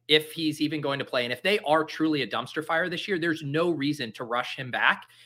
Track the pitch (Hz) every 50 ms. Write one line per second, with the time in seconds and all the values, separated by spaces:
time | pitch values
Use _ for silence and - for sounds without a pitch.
0 | _ - 151 151 151 156 - 165 165 156 147 147 151 147 160 151 143 143 139 135
1 | 127 - - 127 120 120 123 - - 185 208 202 - 143 151 160 151 151 - -
2 | 156 160 151 143 127 98 123 110 - - - 156 156 - 165 160 180 185 185 160
3 | - - 196 170 160 170 160 156 151 139 139 160 175 180 165 143 135 147 147 143
4 | 127 110 - - 131 113 117 123 127 - - - 131 127 113 104 110 135 196 196
5 | - - - - -